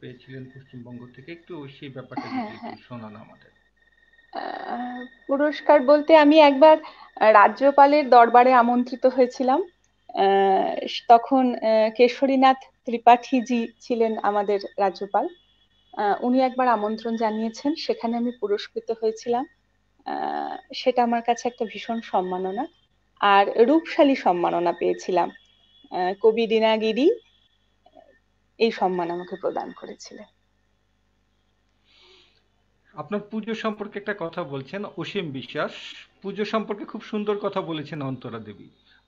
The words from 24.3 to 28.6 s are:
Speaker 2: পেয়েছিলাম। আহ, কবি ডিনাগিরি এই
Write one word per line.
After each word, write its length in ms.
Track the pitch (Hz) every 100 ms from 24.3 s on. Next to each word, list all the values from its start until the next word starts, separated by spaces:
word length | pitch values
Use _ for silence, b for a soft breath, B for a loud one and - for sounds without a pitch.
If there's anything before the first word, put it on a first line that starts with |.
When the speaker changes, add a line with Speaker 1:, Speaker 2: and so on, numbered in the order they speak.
| 180 170 170 175
Speaker 2:
পেয়েছিলাম। 580 | 170 180 170 - 180 - - _ _ _ _ _
আহ, 240 | 180 180 190
কবি 260 | 220 220 220
ডিনাগিরি 640 | 220 220 220 220 214 320 480 _ _ _ _ _ _ _ _ _ _ _ _ _
এই 120 | -